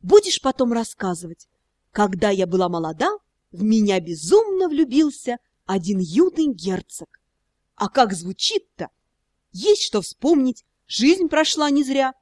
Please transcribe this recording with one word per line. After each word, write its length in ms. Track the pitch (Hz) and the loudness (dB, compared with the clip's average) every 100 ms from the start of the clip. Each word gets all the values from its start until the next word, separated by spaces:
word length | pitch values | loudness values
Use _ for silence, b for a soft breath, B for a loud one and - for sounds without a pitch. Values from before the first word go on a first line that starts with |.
Будешь 400 | 180 415 403 - | 6 6 6 -4
потом 320 | 269 - 247 | -2 0 0
рассказывать. 760 | 233 226 - 196 170 170 165 _ _ _ _ _ | 0 -4 -6 -6 -6 -10 -18 _ _ _ _ _
Когда 400 | - 208 190 208 | -2 -2 0 0
я 160 | 196 180 | 0 0
была 220 | 185 180 | 0 0
молода, 420 | 170 160 160 294 427 _ _ _ | -2 -6 -2 -2 -2 _ _ _
в 120 | 175 | -6
меня 380 | 208 220 208 190 | 0 2 4 0
безумно 680 | 165 165 156 403 440 381 359 | -2 -10 4 4 4 0 0
влюбился 680 | 294 294 254 311 - - 247 _ _ - | 0 2 2 2 0 -8 -8 _ _ -4
Один 260 | 190 170 196 | -4 -2 -4
юный 520 | 180 185 370 339 302 | -2 2 2 2 -2
герцог. 560 | 196 175 185 - - 165 _ _ _ _ _ _ _ | -2 -6 -6 -8 -18 -20 _ _ _ _ _ _ _
А 120 | 202 | -4
как 240 | - 233 | 0 0
звучит-то? 760 | 185 170 196 - 440 _ _ 160 _ _ _ _ _ _ | -2 -12 -8 -6 -6 _ _ -16 _ _ _ _ _ _
Есть 320 | 180 302 415 | -6 0 0
что 180 | - 214 | 0 -4
вспомнить, 640 | 180 - 262 320 254 240 _ _ _ | -6 -6 0 2 0 -4 _ _ _
жизнь 420 | - 254 381 330 | 0 2 2 2
прошла 420 | 302 311 - 294 | 0 0 0 0
не 120 | 285 | 0
зря. 300 | 269 277 262 262 | 0 0 -2 -4